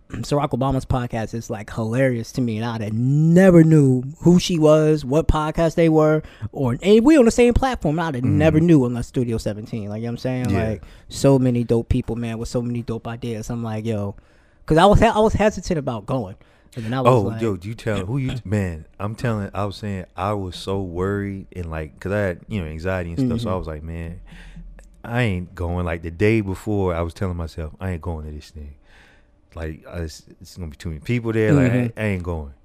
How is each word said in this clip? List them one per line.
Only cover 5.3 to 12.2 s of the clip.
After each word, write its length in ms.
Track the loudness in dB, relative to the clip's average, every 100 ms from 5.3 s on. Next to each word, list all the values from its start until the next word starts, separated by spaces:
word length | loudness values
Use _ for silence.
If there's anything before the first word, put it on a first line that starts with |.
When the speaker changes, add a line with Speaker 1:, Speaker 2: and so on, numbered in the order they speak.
| 2 0 0 0
Speaker 1:
they 140 | 4 4
were, 320 | 6 4 2 -2 -12 -10
or, 260 | -4 -4 0
and 220 | 4 6
we 140 | 8 6
on 80 | 6
the 40 |
same 220 | 4 4
platform, 460 | 4 0 -2 -2 -2
I'd 140 | -2
have 100 | -2
Speaker 2:
Mm-hmm. 140 | 0 2
Speaker 1:
never 220 | 4 4
knew 240 | 6 4 4
unless 220 | -2 -6
Studio 280 | -4 -2 -2
Seventeen. 540 | -4 -6 -8 -10 -8
Like, 100 | -8
you 60 | -8
know 60 |
what 0 |
I'm 40 | -6
saying? 320 | -6 -4 -2
Speaker 2:
Yeah. 180 | -2 -2
Speaker 1:
Like, 140 | -6 -10 -20 -16
so 280 | 0 4 4
many 260 | 4 0
dope 260 | 0 0 0
people, 260 | -2 -2
man, 220 | -6